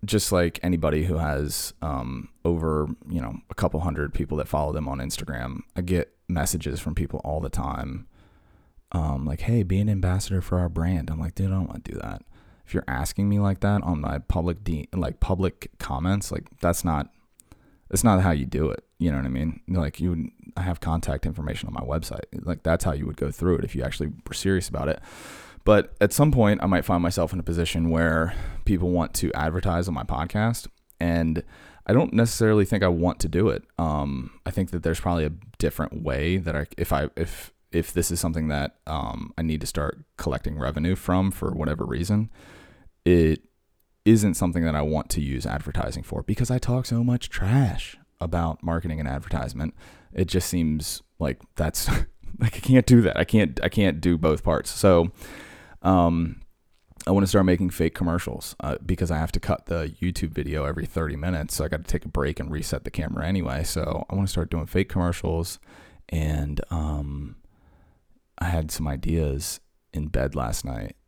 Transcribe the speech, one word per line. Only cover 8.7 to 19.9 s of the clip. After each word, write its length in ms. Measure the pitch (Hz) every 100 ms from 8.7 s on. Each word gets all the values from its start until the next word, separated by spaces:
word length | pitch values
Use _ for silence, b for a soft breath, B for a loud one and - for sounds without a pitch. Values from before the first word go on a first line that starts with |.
| b _
um, 340 | 90 78 69 73
like, 140 | 78
"Hey, 240 | - 117
be 160 | 95 95
an 80 | 104
ambassador 520 | 101 90 92 - 95
for 200 | 90 90
our 80 | 90
brand." 420 | 82 82 92 76
I'm 80 | 78
like, 160 | 80
"Dude, 140 | - 95
I 60 |
don't 120 | 95 87
wanna 140 | -
do 180 | - -
that." 220 | - 50 - b b b
If 100 | -
you're 100 | - -
asking 420 | 65 71 - 101
me 120 | 101
like 180 | 101 95
that 240 | 101 101
on 180 | - 82
my 180 | 71 71
public 440 | - 90 85 85
D-, 260 | - 78 -
like, 260 | 92 82 -
public 540 | - 90 92 - - _
comments, 500 | - 65 85 101 101
like, 160 | - - -
that's 240 | 87 87
not, 280 | 87 76 71 _ _ _ b b b b b
that's 160 | 92
not 160 | 120 95
how 80 | 95
you 160 | 78 64
do 240 | 65 76
it. 140 | - _ _
You 120 | 85
know 60 | 69
what 100 | 67
I 40 |
mean? 300 | 64 78 78 -
Like, 320 | 92 73